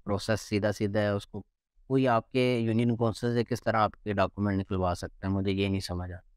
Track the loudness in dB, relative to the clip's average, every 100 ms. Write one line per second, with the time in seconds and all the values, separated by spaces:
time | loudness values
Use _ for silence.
0 | -6 -4 -2 -4 0 0 0 0 -2 0
1 | 0 -2 -6 -14 -16 _ _ _ -2 0
2 | 4 2 0 0 2 2 2 2 2 2
3 | 0 0 0 0 0 -2 0 2 2 0
4 | -4 0 0 0 0 0 -2 0 0 -2
5 | -6 -8 -4 -2 0 0 0 -2 -4 -8
6 | -8 -12 _